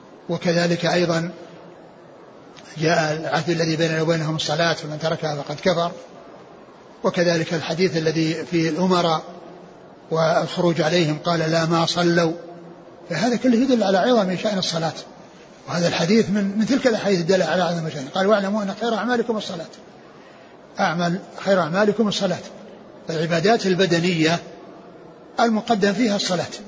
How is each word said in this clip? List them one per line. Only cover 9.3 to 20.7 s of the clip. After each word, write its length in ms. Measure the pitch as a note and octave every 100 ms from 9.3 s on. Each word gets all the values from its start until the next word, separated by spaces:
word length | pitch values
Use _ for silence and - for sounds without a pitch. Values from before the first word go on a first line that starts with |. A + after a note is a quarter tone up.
| - - - - - - - -
والخروج 720 | D#3+ D#3+ E3 D#3+ F#3 F3 E3
عليهم 380 | D#3 F3 D#3 D3+
قال: 160 | F3 E3+
"لا 260 | D#3+ E3 D#3+
ما 200 | E3 E3
صلوا". 460 | F3 E3+ E3+ E3 - - - - - - - -
فهذا 260 | D#3 A#3+ A3
كله 200 | B3+ A3+
يدل 260 | C4+ A#3+
على 160 | G3 G3
عظم 380 | A3 A#3+ F#3 F3+
شأن 220 | G#3+ G3
الصلاة، 340 | E3+ E3 D#3+ - - - - - - - -
وهذا 200 | E3 E3+
الحديث 420 | - E3+ A3+ F3+
من، 280 | G#3 G3 G3+
من 80 | G#3+
تلك 200 | C4 B3+
الأحاديث 340 | G#3 F#3 F#3
الدالة 240 | E3 F#3
على 180 | D#3+ F3+
عظم 280 | F3 E3+ D#3+
شأنه. 180 | C#3+ C3
قال: 120 | F#3 F#3+
"واعلموا 360 | G#3 G3 G#3+
أن 120 | G3 G3
خير 140 | A#3
أعمالكم 420 | G#3+ A3+ B3 A#3 G#3+
الصلاة". 300 | - F3 D#3 - - - - - - - - - -